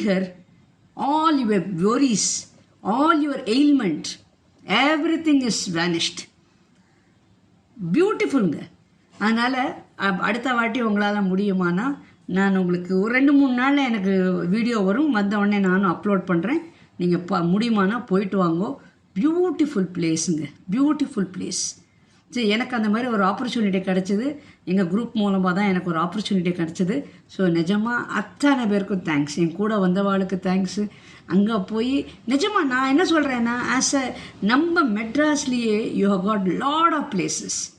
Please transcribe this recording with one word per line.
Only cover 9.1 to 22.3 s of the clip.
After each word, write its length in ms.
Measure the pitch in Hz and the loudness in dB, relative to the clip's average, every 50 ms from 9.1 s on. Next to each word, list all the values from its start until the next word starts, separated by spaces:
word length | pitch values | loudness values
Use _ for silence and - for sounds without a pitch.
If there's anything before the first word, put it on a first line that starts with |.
| _ - | _ -4
அதனால, 640 | 202 214 226 233 233 254 262 254 254 311 - - - - _ - | -2 0 0 0 0 0 -2 -2 -4 -4 -6 -10 -14 -18 _ -6
அ-, 200 | - 196 190 180 | -4 -2 -2 -2
அடுத்த 340 | - - 254 240 - 269 247 | -2 -2 -4 -2 -2 -2 0
வாட்டி 300 | 233 254 254 208 262 233 | 0 0 -2 -2 -2 -2
உங்களால 400 | 220 208 202 208 202 208 208 202 | 0 0 0 0 0 0 0 0
முடியுமானா, 720 | 185 185 190 208 208 190 185 180 175 175 180 226 277 285 - - - - _ _ | 0 0 0 0 0 0 0 0 0 0 0 -2 -2 -4 -6 -10 -18 -20 _ _
நான் 320 | - 180 190 196 196 190 190 | -4 -2 0 2 2 2 2
உங்களுக்கு 420 | 185 175 175 175 180 180 185 185 | 0 0 0 -2 -2 -2 -2 0
ஒரு 140 | 196 226 240 | 0 0 2
ரெண்டு 200 | 254 269 285 285 | 2 4 4 6
மூணு 280 | 277 277 269 247 247 | 4 4 4 2 0
நாள்ல 240 | 247 269 285 285 277 | 0 2 2 2 0
எனக்கு 460 | 254 226 220 190 196 196 190 185 185 185 180 170 175 | 0 -2 -2 0 0 2 2 2 2 0 0 0 0
வீடியோ 300 | 185 226 226 240 240 220 | 0 0 0 0 0 0
வரும், 320 | 196 190 202 247 311 302 | 2 2 2 2 2 2
வந்த 260 | 254 208 202 202 214 208 | 2 0 0 0 0 2
உடனே 220 | 202 202 208 202 | 2 2 2 2
நானும் 320 | 196 185 180 190 202 185 | 2 2 2 2 2 2
அப்லோட் 340 | 160 - - 208 202 185 175 | 0 0 0 0 0 0 0
பண்றேன். 360 | - 180 170 170 208 285 330 - - - - - - _ - | 0 0 0 0 0 -2 -2 -4 -6 -14 -20 -20 -16 _ -2
நீங்க 200 | 175 175 175 165 | 0 0 0 0
ப-, 200 | 175 - 196 180 | 0 -2 -2 0
முடியுமானா 680 | 170 170 175 208 233 240 226 208 190 190 220 247 - | 0 2 2 2 2 2 2 2 2 2 0 -2 -2
போயிட்டு 380 | - 185 190 214 190 208 196 180 | 0 0 0 0 0 0 0 2
வாங்கோ. 320 | 170 165 170 196 254 277 - - - _ _ _ _ - 185 | 2 0 0 -2 -4 -6 -10 -14 -20 _ _ _ _ -4 0
பியூட்டிஃபுல் 680 | 226 302 330 359 359 370 294 - 311 - - 202 185 170 180 | 0 2 2 2 0 0 0 0 -2 0 0 -2 -2 -2 -2
பிளேஸுங்க, 500 | 170 165 160 160 165 - - 170 151 160 147 - - - - | -2 -2 0 0 -2 -2 -2 -2 -2 -4 -8 -12 -14 -8 -4
பியூட்டிஃபுல் 560 | 180 254 277 294 302 - 277 - - 208 190 - - 185 | 0 2 2 2 2 0 -2 -4 -2 -4 -4 -4 -6 -8
பிளேஸ். 440 | 185 - 185 - - - - - - _ _ _ _ _ _ _ _ | -8 -8 -6 -6 -6 -8 -8 -12 -20 _ _ _ _ _ _ _ _
சரி, 180 | _ | _